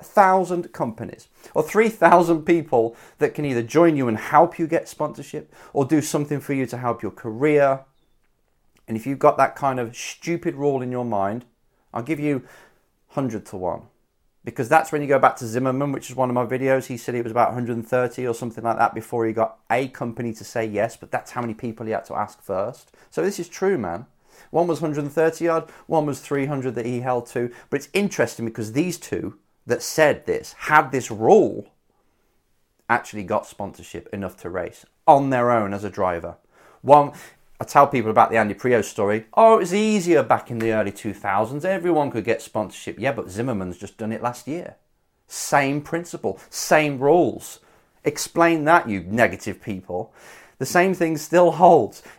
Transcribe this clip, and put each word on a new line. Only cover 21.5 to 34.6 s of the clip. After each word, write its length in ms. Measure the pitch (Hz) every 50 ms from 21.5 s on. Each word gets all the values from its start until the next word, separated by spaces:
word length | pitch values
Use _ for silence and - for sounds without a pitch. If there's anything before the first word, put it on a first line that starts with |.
| 110
people 320 | - - 117 110 - 113
he 60 | 110
had 140 | 107 101 -
to 100 | - -
ask 260 | - 104 104 - _
first. 500 | _ - 95 95 101 117 127 - _ _ _ _ _ _
So 100 | - 151
this 180 | 165 196 202 -
is 80 | 170
true, 300 | - - - 190 196 196
man. 300 | 143 104 85 85 101 127 - _ _ _ _ _ - - _
One 160 | - 160 175
was 140 | 175 165 143
hundred 240 | 170 156 147 151 143
and 100 | 143 -
thirty 340 | 165 160 160 160 - 165
odd, 220 | 170 165 160 160 - - - -
one 220 | - - 160 151
was 140 | 147 131 -
three 260 | - - 147 139 135
hundred 260 | 143 147 135 127 131 110
that 140 | 123 113
he 140 | 123 123 120
held 260 | 123 131 127 123 120
to. 240 | - - 127 120 120 123 - - _
But 120 | - 139
it's 80 | - - -
interesting 520 | 190 202 196 - - 139 - - - 117
because 260 | 113 113 - 110 110
these 260 | 110 139 170 180 170
two 400 | - - - 104 87 - 107 - _ _ _ _ _ _
that 160 | - 120 123 -
said 420 | - - 156 156 143 113 - -
this, 280 | - 87 - - - -
had 380 | - - - 151 156 147 127
this 200 | 139 131 113 -
rule, 560 | 113 101 110 139 196 214 160 104 92 - - - _ _ _ _ _ _ _ _ _ _ _ _ _ _ _ _ _ _ _ _ _ _ _ -
actually 360 | 117 120 - - - 104 98
got 200 | 87 104 - -
sponsorship 640 | - - - 101 98 - - 90 - - 85 - -
enough 260 | - 101 98 90 -
to 120 | - - 87
race 380 | 90 92